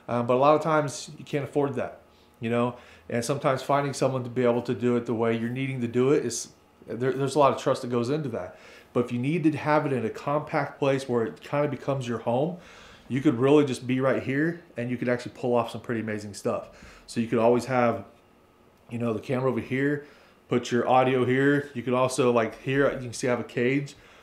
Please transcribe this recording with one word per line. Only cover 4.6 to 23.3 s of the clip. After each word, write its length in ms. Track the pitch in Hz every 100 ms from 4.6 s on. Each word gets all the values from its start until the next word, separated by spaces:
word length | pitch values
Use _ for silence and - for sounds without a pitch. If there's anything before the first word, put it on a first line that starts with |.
to 120 | 120
do 220 | 117 120 120
it 100 | 120
the 80 |
way 240 | 117 117 113
you're 120 | 117
needing 320 | 127 135 131
to 60 | 117
do 240 | 117 131
it 140 | 151 117
is, 240 | 117 - - _ _ -
there, 240 | 110 131
there's 240 | 131 135 151
a 40 |
lot 140 | 135
of 80 | 120
trust 200 | - 131
that 60 | 123
goes 200 | 120 117
into 200 | 156 139
that. 280 | 107 87 - - - -
But 120 | - 120
if 80 |
you 60 | 120
need 240 | 127 165
to 80 | 156
have 340 | 147 151 151 147
it 80 |
in 120 | 131 110
a 40 |
compact 680 | - - 147 143 151 135 -
place 300 | 139 135 131
where 160 | 120
it 160 | 110 -
kinda 300 | - 143 147
becomes 360 | 123 - 135 120
your 140 | 113
home, 380 | - 120 160 175 - - - - -
you 140 | 127
could 140 | 139 120
really 280 | 135 151
just 240 | 143 120 123
be 140 | 131
right 200 | 135 113
here 400 | 101 135 165 170 - -
and 140 | 120
you 80 | 123
could 100 | 123
actually 240 | 120 110 -
pull 200 | 127 120
off 160 | 117
some 80 | 113
pretty 220 | - 117
amazing 320 | 107 107 104
stuff. 360 | 98 123 98 - - - - -
So 140 | -
you 60 | 113
could 120 | 120
always 260 | 113 123 120
have, 380 | 127 120 98 - - _ _ _ _ _ _ -
you 100 | 117
know, 140 | 117
the 80 | 107
camera 280 | - 123 131
over 120 | 113
here, 440 | - 127 143 147 - - - _ -
put 220 | 123 -
your 160 | 120 -
audio 340 | 127 127 131
here. 460 | 123 131 139 143 143
You 80 | 120
could 120 | 120
also, 400 | 123 127 - 127
like, 280 | 120 113 -
here, 300 | - 131 135
you 80 | -
can 140 | 123
see 140 | 113
I 40 | 131